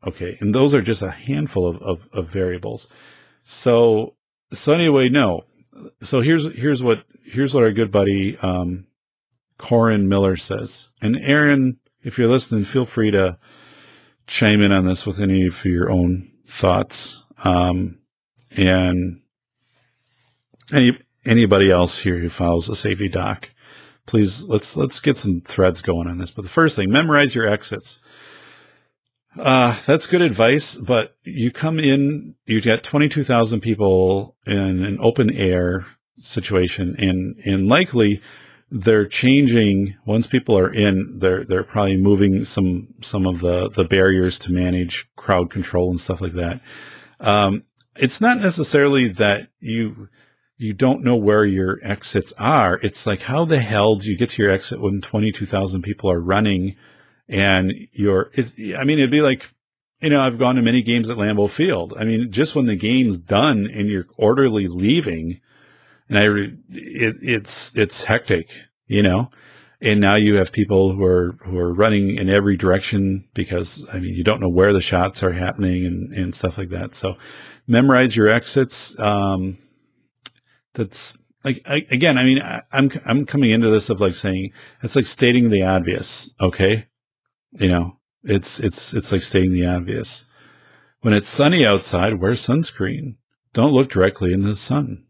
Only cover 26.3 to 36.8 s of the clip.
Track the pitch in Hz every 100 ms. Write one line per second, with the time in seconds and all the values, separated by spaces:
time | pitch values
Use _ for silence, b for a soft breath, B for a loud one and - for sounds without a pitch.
26.3 | - 92 - 160 - 95 123 165 147 143
27.3 | 120 110 104 - 101 - - b b b
28.3 | b b b b b b b _ _ _
29.3 | - - 131 120 113 - 156 - 180 175
30.3 | 101 113 143 - - 117 123 107 _ -
31.3 | 131 117 - 160 160 151 139 139 147 -
32.3 | - - 110 113 113 - 147 147 151 135
33.3 | 120 113 113 110 104 101 92 92 98 101
34.3 | _ - 101 95 92 95 98 117 117 110
35.3 | - 95 90 87 92 90 _ _ _ -
36.3 | - - 98 90 -